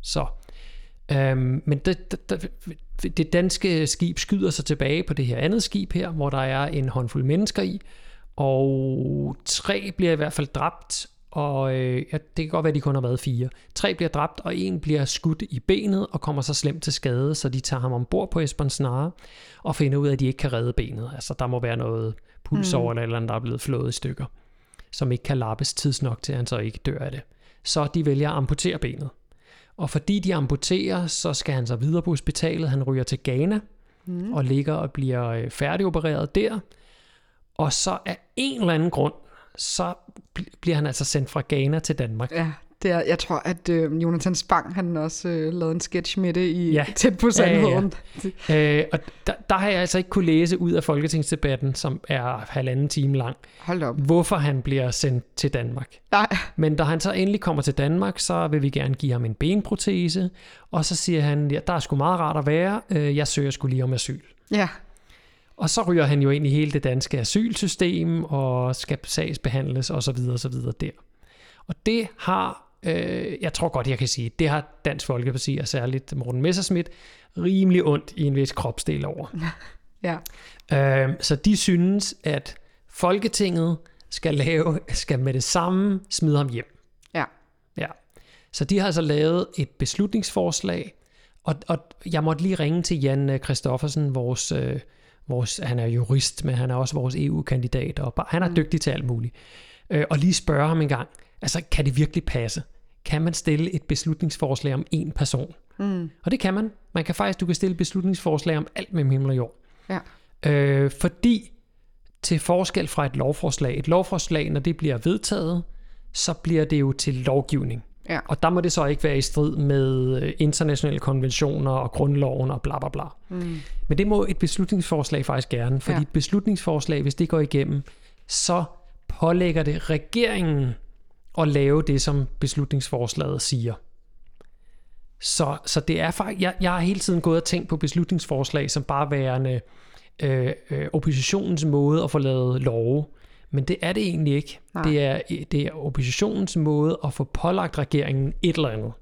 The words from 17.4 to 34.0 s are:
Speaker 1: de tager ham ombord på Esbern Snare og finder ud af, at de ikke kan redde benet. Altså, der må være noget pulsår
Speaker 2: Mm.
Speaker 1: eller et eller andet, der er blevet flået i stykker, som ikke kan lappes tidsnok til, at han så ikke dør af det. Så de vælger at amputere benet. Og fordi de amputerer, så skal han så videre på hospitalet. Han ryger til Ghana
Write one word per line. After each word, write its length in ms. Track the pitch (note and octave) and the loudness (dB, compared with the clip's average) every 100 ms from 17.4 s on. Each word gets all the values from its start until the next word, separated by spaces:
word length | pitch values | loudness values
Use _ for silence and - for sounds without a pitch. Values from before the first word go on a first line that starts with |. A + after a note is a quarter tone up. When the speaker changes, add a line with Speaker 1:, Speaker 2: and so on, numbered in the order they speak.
| C#3 | -2
Speaker 1:
de 120 | B2+ | -4
tager 200 | - C3 | -4 -2
ham 120 | B2+ | -2
ombord 380 | A#2+ B2 F#3 G3 | -2 0 -2 0
på 100 | E3 | 0
Esbern 300 | D3 - C#3+ | -2 -2 -4
Snare 400 | - C#3 B2 D#3 - - - - - | 0 -2 0 -4 -6 -20 -20 -20 -10
og 140 | - C#3+ | -6 0
finder 220 | D3 C#3+ | 2 2
ud 100 | C#3+ | 2
af, 40 | |
at 80 | C3+ | 2
de 60 | C3 | 0
ikke 100 | C3+ | 0
kan 160 | C#3+ | -2
redde 200 | B2 A#2 | 0 0
benet. 380 | B2 A#2 A#2 A#2 | 0 -2 -4 -8
Altså, 200 | C3+ - B2 | -10 -10 -4
der 80 | B2+ | -2
må 140 | B2 | -2
være 160 | A#2+ A#2 | -2 -2
noget 380 | A#2+ A2+ A2 A2 - - | -2 -2 -4 -6 -14 -18
pulsår 380 | - G#3 F#3+ C#3+ | -2 0 2 0
Speaker 2:
Mm. 80 | A#2+ | 0
Speaker 1:
eller 120 | A#2 | 0
et 40 | A#2 | -2
eller 100 | A#2 | -2
andet, 120 | A2+ | -2
der 60 | |
er 60 | A2 | -2
blevet 200 | A#2+ A#2+ | -4 -6
flået 280 | - B2 B2+ | -2 -2 -2
i 40 | |
stykker, 320 | A#2+ C3+ C3 C3+ - _ _ _ _ - | -4 -6 -6 -10 -12 _ _ _ _ -16
som 200 | - C3+ | -4 0
ikke 120 | B2 | 0
kan 140 | - C3+ | 0 -2
lappes 360 | A2+ A2 C#3+ | -2 -2 -4
tidsnok 480 | - D3 C3 C3+ A#2 | -2 -2 0 -2 -4
til, 100 | - | -6
at 40 | C#3 | -4
han 100 | A#2+ | -2
så 120 | A#2+ | -2
ikke 200 | A2 - - | -4 -4 -6
dør 120 | - | -4
af 120 | C3+ | -6
det. 100 | C3 - _ - _ | -8 -14 _ -20 _
Så 240 | - - D3 | -4 0 0
de 120 | E3+ D3 | 2 2
vælger 240 | C#3 D3 | 2 2
at 60 | D#3 | 0
amputere 420 | C3 D3 E3+ D3+ | 0 0 0 -2
benet. 300 | B2 B2 C#3+ - _ - _ - _ - | -4 -6 -10 -12 _ -20 _ -20 _ -6
Og 140 | D#3+ | -2
fordi 280 | D#3+ D#3 G3+ | -2 0 0
de 160 | F3+ | 2
amputerer, 720 | F3 C3+ C#3+ - F#3 F#3+ F3+ F3 | 0 0 0 0 0 0 -2 -2
så 260 | - E3+ | -2 -4
skal 200 | C#3+ - | -4 -2
han 120 | C3+ A#2+ | -2 -2
så 100 | A#2+ | -2
videre 260 | C3+ E3+ | 0 0
på 80 | E3 | 0
hospitalet. 600 | D#3 - - D#3+ E3+ D#3+ | -2 -2 -2 -2 0 0
Han 120 | C3+ | 0
ryger 200 | C3 C3 | 0 0
til 140 | B2 C3+ | -2 -4
Ghana 360 | - B2+ E3 G#3+ G#3+ - _ _ | -2 0 2 0 -4 -20 _ _